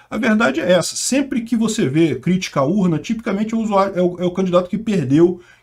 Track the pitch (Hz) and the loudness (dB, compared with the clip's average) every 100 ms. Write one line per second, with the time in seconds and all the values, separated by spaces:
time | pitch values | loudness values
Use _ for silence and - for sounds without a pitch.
0 | _ 214 240 214 240 311 - 185 - - | _ -4 0 2 2 0 2 2 0 -6
1 | - 262 277 247 226 233 226 - 147 151 | -2 -2 0 -4 -2 -2 0 0 0 2
2 | 165 123 170 185 - 147 135 202 180 156 | 0 0 0 -2 -2 -2 0 2 2 0
3 | - 226 - 196 220 226 214 196 196 175 | -2 -6 -4 -4 -2 -2 0 0 0 0
4 | 180 175 180 175 190 175 180 196 - 190 | -2 0 -4 -2 2 2 0 -4 -2 -2
5 | 127 143 175 180 - - | 2 4 4 2 -12 -20